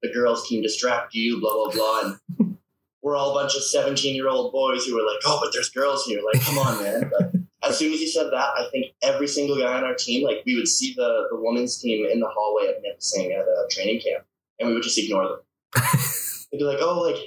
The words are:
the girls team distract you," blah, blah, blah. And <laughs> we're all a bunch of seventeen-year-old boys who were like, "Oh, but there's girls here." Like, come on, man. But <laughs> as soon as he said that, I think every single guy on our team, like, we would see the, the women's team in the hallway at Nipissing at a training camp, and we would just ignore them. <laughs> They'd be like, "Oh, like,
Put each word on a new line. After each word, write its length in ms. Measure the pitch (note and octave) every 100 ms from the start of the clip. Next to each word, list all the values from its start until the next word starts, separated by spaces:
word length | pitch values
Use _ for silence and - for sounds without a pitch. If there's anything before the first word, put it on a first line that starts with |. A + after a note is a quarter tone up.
the 100 | A#2
girls 340 | A#2+ A#2+ A2+ -
team 140 | A2+
distract 520 | G#2+ - B2 A#2 -
you," 260 | A#2 A2+ A2+
blah, 120 | A2
blah, 200 | A2 G#2+
blah. 280 | G#2+ A2 A2 G2+ G2 - -
And 180 | - - _ _
<laughs> 240 | _ _
we're 140 | C#3 C#3+
all 160 | C#3
a 100 | C#3
bunch 140 | C#3 C3+
of 60 |
seventeen-year-old 880 | - C#3+ C#3 C3+ C#3 C3+ C3+ B2+ B2
boys 320 | C3+ C3 B2
who 100 | C3
were 80 | A#2
like, 180 | G#2+ G#2 D3+
"Oh, 140 | D3
but 100 | D3+
there's 180 | C3 A#2+
girls 340 | B2+ C#3 C3+
here." 160 | B2 G#2 G#2+
Like, 100 | C3
come 160 | C#3+ C#3
on, 220 | B2+ A2
man. 300 | G2+ A#2 -
But 220 | G3+ F3+ - - -
<laughs> 60 | -
as 80 | -
soon 160 | D#3
as 60 | D#3
he 80 | D#3+
said 200 | E3 D3
that, 280 | B2+ B2+ -
I 120 | B2
think 240 | C3+ A#2+ -
every 240 | C3+ C#3 C#3+
single 320 | D3 C#3+ C3+
guy 180 | B2 B2+
on 60 |
our 120 | C3
team, 300 | B2 - B2
like, 200 | C#3 G#2+ B2+
we 80 |
would 140 | A#2+ G#2
see 260 | - C3
the, 320 | B2+ A#2 A2+ -
the 100 | A2
women's 400 | A2+ A#2+ B2 -
team 240 | A#2+ G#2+ G#2+
in 140 | A2+
the 80 | A2+
hallway 400 | G#2+ G#2+ G#2+ G2+
at 120 | -
Nipissing 500 | G2+ - - G2 F#2
at 140 | F#2+ F#2
a 200 | F2+ E2+
training 320 | - G#2 A2+
camp, 240 | A2 F#2+ - _ _ -
and 80 | A#2
we 60 |
would 100 | A#2
just 120 | A#2 A2+
ignore 280 | G2+ F#2+ F#2+
them. 140 | - - _ _
<laughs> 80 | - - C#3 - - - - -
They'd 60 | -
be 60 |
like, 140 | C#3+ C#3+
"Oh, 200 | E3 F3
like, 160 | E3+ -